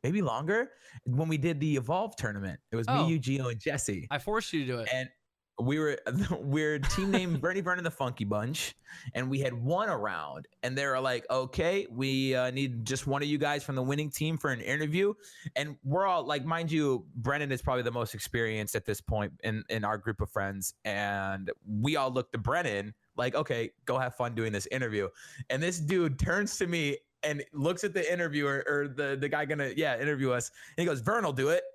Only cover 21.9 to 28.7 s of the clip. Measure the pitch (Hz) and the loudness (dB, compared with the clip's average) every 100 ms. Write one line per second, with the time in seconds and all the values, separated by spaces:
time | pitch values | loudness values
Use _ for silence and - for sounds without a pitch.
21.9 | 151 131 127 120 123 117 156 165 101 101 | 2 0 0 -2 -2 0 2 2 0 -2
22.9 | - _ - 123 131 151 123 113 _ - | -10 _ -4 -2 0 0 -2 -2 _ -2
23.9 | 127 127 - 120 113 113 104 - 131 123 | 0 0 -2 -2 0 0 0 -2 -2 0
24.9 | 107 95 - - - 131 131 170 175 151 | 0 -2 -4 -20 -14 -4 0 0 0 2
25.9 | 185 165 135 - 180 202 - 180 170 147 | 4 2 2 2 2 0 0 0 2 0
26.9 | 139 _ _ 151 147 - 147 147 180 208 | -2 _ _ -4 -2 -6 0 0 2 -2
27.9 | 185 160 175 170 147 143 139 - | 0 0 2 2 2 2 0 0